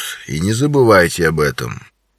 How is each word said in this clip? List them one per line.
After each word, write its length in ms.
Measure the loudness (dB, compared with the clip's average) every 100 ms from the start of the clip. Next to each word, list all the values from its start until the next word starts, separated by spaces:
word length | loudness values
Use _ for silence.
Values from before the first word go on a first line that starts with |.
| -12 -14 -10
и 120 | -4
не 140 | -2
забывайте 720 | -2 0 2 4 6 4 0 -2
об 140 | 0
этом. 400 | -2 -4 -10 -12 -18 _ _